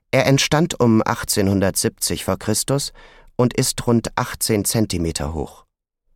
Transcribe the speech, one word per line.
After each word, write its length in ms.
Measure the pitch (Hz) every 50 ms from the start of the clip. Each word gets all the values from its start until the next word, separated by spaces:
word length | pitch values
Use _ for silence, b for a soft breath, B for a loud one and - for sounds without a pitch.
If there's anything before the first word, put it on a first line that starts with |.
| b b
Er 160 | - 127 131
entstand 540 | 127 135 135 - - 151 147 175 175 - -
um 240 | 123 120 110 110 -
achtzehnhundertsiebzig 1200 | - 117 - - - - 107 98 95 101 98 98 95 - - - 117 - - - - 90 82 -
vor 140 | - 95 92
Christus 520 | - - 107 - - - 135 139 - - - b b b b b b b b
und 180 | b 123 120 -
ist 320 | - 131 - - - -
rund 320 | - 120 117 - - - -
achtzehn 480 | 120 - - - - - 110 101 95
Zentimeter 680 | - - 117 107 98 - 87 82 82 82 - 73 73 80
hoch. 260 | 78 67 - - - - _ _ _ _ _ _ _ _ _ _